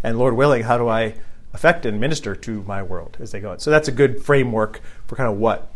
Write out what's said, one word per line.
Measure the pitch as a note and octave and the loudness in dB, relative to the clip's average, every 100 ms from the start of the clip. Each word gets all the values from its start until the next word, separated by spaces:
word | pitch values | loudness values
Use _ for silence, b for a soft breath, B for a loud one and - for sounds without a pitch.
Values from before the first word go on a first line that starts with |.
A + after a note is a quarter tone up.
And | A2+ A#2 | 0 2
Lord | B2+ | 2
willing, | A#2+ C#3+ B2 | 4 4 4
how | A2+ A#2+ | 2 2
do | A#2+ | 2
I | A2+ A2+ - b b - | 2 0 -2 b b -10
affect | - E3+ F3 A#2 | 2 2 2 0
and | G#2 | 0
minister | C3+ D3 G#2 F#2+ | 0 0 -4 -6
to | A2+ G#2+ | -6 -8
my | G2 G2 | -6 -6
world | F#2+ F2+ E2+ - | -2 -4 -4 -8
as | A2+ | -6
they | G2+ | -6
go | G2+ | -8
on? | F2+ | -6
So | D3+ | 2
that's | D3+ D3+ | 4 4
a | |
good | B2 C3+ G#2+ | 2 4 2
framework | - C#3 B2 A2 G#2+ - B B - | 2 2 2 0 -2 -4 B B -6
for | A#2 | -2
kind | B2 | -2
of | G2+ | 2
what | A2 - - | 0 0 -4